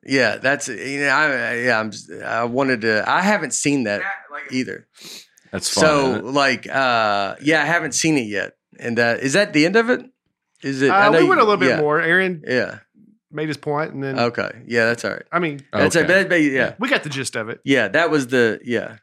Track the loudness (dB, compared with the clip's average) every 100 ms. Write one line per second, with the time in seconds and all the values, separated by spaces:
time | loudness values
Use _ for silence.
0 | 0 2 2 0 -2 -2 -4 -8 -8 -4
1 | 0 2 2 0 -2 -2 0 0 -2 -8
2 | -16 -12 -6 -4 -2 -2 0 0 0 0
3 | 0 0 2 0 -2 -4 0 0 -2 -4
4 | -6 -10 -14 -18 -8 -6 -6 -10 _ _
5 | -20 -20 -20 _ _ -8 -4 2 4 4
6 | 0 -2 -2 0 0 0 -4 -2 0 2
7 | 2 0 -2 -4 0 0 2 -2 -2 -2
8 | 0 0 0 -4 -6 _ _ _ -6 0
9 | 2 2 0 0 2 2 4 2 2 -2
10 | -4 _ _ _ _ _ -8 0 4 6
11 | 6 6 4 4 4 4 2 2 2 0
12 | 2 2 0 -4 -2 -2 -2 -8 _ _
13 | _ _ _ -8 -6 -6 -4 -4 -4 -6
14 | -6 -2 -2 -2 -6 -8 -4 2 2 0
15 | -4 -8 -6 -4 -4 -6 -8 0 2 2
16 | 4 4 4 2 2 2 -2 -2 -2 -2
17 | -2 -6 -6 -6 -8 -8 0 2 2 2
18 | 2 0 0 2 2 0 -4 -4 -4 -14